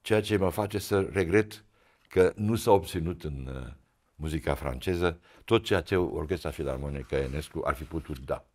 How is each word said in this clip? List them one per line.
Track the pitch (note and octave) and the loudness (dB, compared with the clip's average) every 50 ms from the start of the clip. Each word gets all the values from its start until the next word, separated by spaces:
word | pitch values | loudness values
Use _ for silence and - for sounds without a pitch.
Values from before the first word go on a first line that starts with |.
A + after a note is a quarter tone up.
ceea | _ - A2 G#2+ | _ 2 2 2
ce | G2+ G2+ G#2+ | 4 2 2
mă | G2 F#2+ F2+ | 2 2 2
face | E2+ - G#2 G2 G#2 G2+ | 2 0 -2 -2 -2 -4
să | - - G#2 G2 | -2 2 2 2
regret | G2 - D2 G2 F#2 E2 F#2 G#2+ A2 G#2+ - - _ _ _ _ _ _ _ _ _ | 2 2 0 0 2 4 4 4 2 2 -8 -20 _ _ _ _ _ _ _ _ _
că | _ - F#2 F#2 F2+ - | _ 4 4 4 4 4
nu | - G#2 G#2 A#2 | 0 0 0 0
s-a | A2 - A#2 | 2 6 6
obținut | G#2 G2 F#2+ - - F#2 D#2+ E2 F2+ - - | 6 6 6 0 -4 -2 -2 -2 -4 -6 -6
în, | D#2 C#2+ C2+ C2 C2 C2 | -8 -8 -6 -8 -8 -8
uh, | C2 B1+ B1+ C2+ - _ _ _ _ _ _ _ | -10 -10 -12 -16 -18 _ _ _ _ _ _ _
muzica | - D2+ D#2+ D#2 D#2+ - E2 D2 | -8 -6 -4 -4 -2 0 -2 -2
franceză | - - C#2+ B1+ B1+ - F#2 F#2 F2 F2+ F2 E2 - _ - - - - | -2 -2 -6 -6 -4 -4 -2 0 2 0 0 0 -2 _ -20 -20 -20 0
tot | - A2+ A2 A2 | 2 2 2 4
ceea | - G#2+ F2+ | 4 0 0
ce | D#2+ - G2 | 2 2 2
Orchestra | F#2 F2+ D#2 - D#2+ D#2+ D#2 F#2+ E2+ - D#2 | 2 2 0 -2 -4 -2 -2 -4 -4 -4 -6
Filarmonică | D2 - D2+ C2+ C2 C2+ C#2 C#2+ C#2+ C#2 C2+ - D2+ | -6 -4 -4 -4 -4 -4 -4 -6 -6 -6 -6 -2 -2
Enescu | C#2 C#2 C2 C2+ D2+ D2 - - D#2+ D2 | -2 -2 -2 -4 -6 -8 -6 -8 -4 -2
ar | D2 C#2+ | -2 -4
fi | - D#2 | -4 -6
putut | - E2 D#2+ D2 - D#2 C2 | -8 -8 -8 -6 -8 -10 -10
da | C2 C#2 C#2 - - _ | -6 -6 -6 -6 -6 _